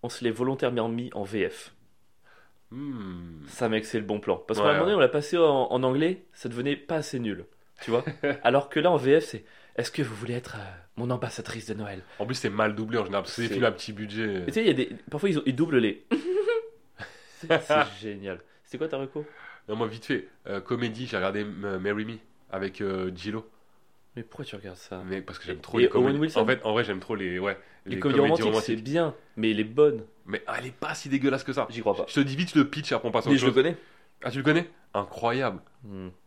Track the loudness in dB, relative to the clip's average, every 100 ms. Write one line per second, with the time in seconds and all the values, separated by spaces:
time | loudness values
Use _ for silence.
0 | -8 -2 -2 0 0 0 0 0 -2 -2
1 | -6 -8 -4 -2 -2 -4 -18 -20 _ _
2 | _ _ _ -20 -20 _ _ -12 -10 -8
3 | -8 -10 -12 -14 -16 -2 0 0 0 -4
4 | -2 -4 0 0 0 2 4 4 4 6
5 | 4 4 0 4 6 6 2 2 2 2
6 | 2 0 -10 -12 -8 -4 -2 -2 -2 -4
7 | -2 -4 -4 -4 -8 _ _ _ 0 0
8 | 0 -4 -2 2 4 4 2 2 4 4
9 | 6 4 4 -12 -14 -20 -12 -6 -4 -2
10 | -4 -4 -6 -6 -6 -12 -12 -16 -18 -8
11 | -2 -2 -4 -8 -10 -10 -8 -8 -8 -10
12 | -14 -8 -6 -2 -2 2 2 2 -2 -2
13 | 0 -2 -2 -4 -2 2 2 2 -10 -8
14 | -8 -4 -2 -2 -2 2 4 4 0 -4
15 | -10 -2 0 0 0 0 2 4 2 -2
16 | -4 -2 0 0 0 -2 -4 -18 _ _
17 | -18 -18 -20 -18 0 0 4 2 2 -4
18 | -10 -8 -10 -10 -14 _ _ -8 -6 -4
19 | -6 -8 -10 -16 -20 -20 -10 -4 -4 -6
20 | -4 -4 -4 _ -8 -8 -4 -2 -2 -4
21 | -4 -2 0 -2 -4 -6 -6 -4 -2 -2
22 | -4 -8 -16 _ _ -6 -6 -4 -4 -2
23 | -4 -6 -6 -8 -10 _ _ _ _ _
24 | _ -16 -14 -14 -14 -12 -14 -16 -12 -12
25 | -6 -6 -6 -12 -10 -10 -2 4 6 6
26 | 4 4 2 2 4 4 2 2 2 -2
27 | -4 -4 -2 -2 -2 -4 -10 -20 -8 -2
28 | 2 4 6 4 4 2 2 -4 0 0
29 | 0 -2 -14 -2 0 2 0 6 6 4
30 | -8 _ -8 -8 -6 -8 -8 -8 -8 -6
31 | -2 0 2 0 -2 -4 -4 -2 0 0
32 | 0 2 2 0 2 4 4 2 -2 -2
33 | 0 0 4 6 6 6 4 0 -10 -20
34 | -20 _ -6 0 4 4 2 -12 _ -4
35 | -4 -2 0 2 0 -4 -14 _ -16 -12
36 | -12 -14